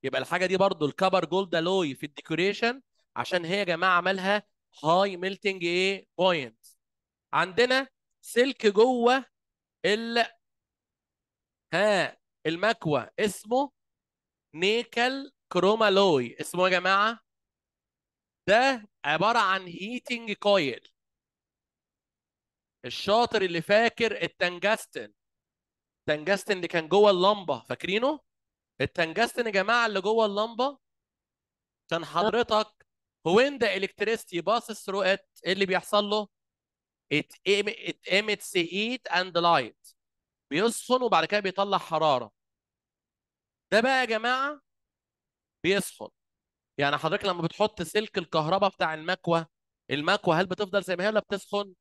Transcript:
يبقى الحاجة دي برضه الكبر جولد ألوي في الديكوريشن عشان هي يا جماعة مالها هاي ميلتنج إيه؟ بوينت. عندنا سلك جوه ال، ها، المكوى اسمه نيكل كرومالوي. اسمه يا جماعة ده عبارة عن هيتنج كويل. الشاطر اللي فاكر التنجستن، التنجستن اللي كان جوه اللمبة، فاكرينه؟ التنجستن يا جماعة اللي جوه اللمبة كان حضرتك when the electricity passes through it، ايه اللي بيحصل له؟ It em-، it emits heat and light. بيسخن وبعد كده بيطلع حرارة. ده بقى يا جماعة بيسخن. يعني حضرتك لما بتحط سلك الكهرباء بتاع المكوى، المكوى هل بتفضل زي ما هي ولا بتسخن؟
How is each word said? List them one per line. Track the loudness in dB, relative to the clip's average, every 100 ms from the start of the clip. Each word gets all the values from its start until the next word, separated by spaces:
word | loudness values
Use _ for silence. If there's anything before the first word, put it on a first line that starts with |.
يبقى | -4 -4
الحاجة | -2 -2 0
دي | 2
برضه | 0 0 -4
الكبر | 0 0 2
جولد | 0 -4 -2
ألوي | -2 0 -2 -2
في | -6 -14
الديكوريشن | -16 -6 -2 -2 0 -4 -4 _ _ _ -8
عشان | -2 -2
هي | -2 -2
يا |
جماعة | -2 0 2 2
مالها | 2 -2 0 -2 _ _ _ -4
هاي | 2 2 2 -2
ميلتنج | -6 -4 -4 -2
إيه؟ | -2 0 0 -2 -10 0
بوينت. | 2 2 -4 _ -20 _ _ _ _ _ _
عندنا | -2 0 2 2 2 -2 _ _ _
سلك | -4 0 0 2 2
جوه | 6 4 4 2 2 -2 _ _ _ _ _
ال، | -2 -2 0 -2 -2 _ _ _ _ _ _ _ _ _ _ _ _ _ _
ها، | 0 2 2 -2 -6 _ _ -6
المكوى | -2 -2 -2 -2 -2 -2 -4
اسمه | -4 -4 -4 -2 -2 _ _ _ _ _ _ _ _
نيكل | -2 0 0 -2 -2 -2 -4 -12 _ _
كرومالوي. | 0 2 4 4 4 4 2 0 -8
اسمه | -8 0
يا | 2
جماعة | 2 2 2 2 -2 _ _ _ _ _ _ _ _ _ _ _ _ 2
ده | 4 4 -2 -10 _
عبارة | -4 0 2 2
عن | 0 -2 -6
هيتنج | -12 -10 -10 -8 -8 -8
كويل. | -2 2 2 0 -6 -16 _ _ _ _ _ _ _ _ _ _ _ _ _ _ _ _ _ _ _
الشاطر | -14 -8 0 2 2 0
اللي | -2 -4
فاكر | 2 2 2 0 -4 -2
التنجستن، | -8 _ -4 -2 -2 -2 -4 -14 -14 _ _ _ _ _ _ _ _ _
التنجستن | -4 -4 0 -2 0 -4
اللي | -2
كان | -4 2
جوه | 6 6
اللمبة، | 6 2 0 -4 -6
فاكرينه؟ | -6 -8 -4 0 0 -2 _ _ _ _ _ _
التنجستن | -6 -2 -4 0 -2 -2 -2
يا |
جماعة | -2 0 0 0
اللي | -2
جوه | 0 0 0
اللمبة | 0 -4 -2 -4 -4 _ _ _ _ _ _ _ _ _ _ _
كان | -6
حضرتك | -4 0 0 0 2 0 0 _ _ _ _ _ 2
when | 4 4 2
the | -2 -2
electricity | -4 -4 -4 -4 -4 -4
passes | 0 -2 -2 -12
through | -6 -2 0 0
it، | _ -8 -4
ايه |
اللي | 0 0
بيحصل | 0 2 0
له؟ | 2 -4 -4 _ _ _ _ _ _ _ _
It | -4 -4 -8 0
em-، | 0 0 -6 -10
it | -12 0
emits | 0 0 -4 -2 -2
heat | -2 -4 -4 -6 -4
and | -4 0 0
light. | 4 2 0 _ -20 _ _ _ _ _ _
بيسخن | 0 0 -2 -2 0
وبعد | 2 2
كده | 2 -2
بيطلع | -2 -2 0 -2
حرارة. | -2 0 2 0 -4 _ _ _ _ _ _ _ _ _ _ _ _ _ _
ده | 2
بقى | 2 0
يا |
جماعة | 0 -2 -2 -2 -4 -8 _ _ _ _ _ _ _ _ _ _
بيسخن. | 0 0 -2 -12 -18 _ _ _ _ _ _ -2
يعني | 0 0
حضرتك | -2 -2
لما | -2 -2
بتحط | -4 -2 -2 -2
سلك | -4 -4 -2 -8
الكهرباء | -2 -2 0 2 0
بتاع | _ -4
المكوى، | -4 -6 -4 0 -2 -2 _ _ _ -6
المكوى | -4 0 0 2 2
هل | 0
بتفضل | -4 -2 -2
زي | -2 -2
ما |
هي | 0
ولا | 0
بتسخن؟ | -2 -8 -6 -6 -6 _